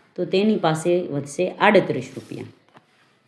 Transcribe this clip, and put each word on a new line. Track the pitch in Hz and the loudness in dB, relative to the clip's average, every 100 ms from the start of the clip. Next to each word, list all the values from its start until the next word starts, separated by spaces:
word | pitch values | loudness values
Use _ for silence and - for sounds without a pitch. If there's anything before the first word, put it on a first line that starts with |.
| _ - | _ -8
તો | 170 | -2
તેની | 190 214 208 | 2 2 2
પાસે | 170 160 175 175 180 | 2 0 0 0 0
વધશે | 143 139 - 180 | -6 -6 -4 -4
આડત્રીસ | - 196 190 143 135 - - | 2 4 4 2 -2 -8 -12
રૂપિયા. | - - 110 - _ - _ _ _ _ | -14 -14 -14 -20 _ -20 _ _ _ _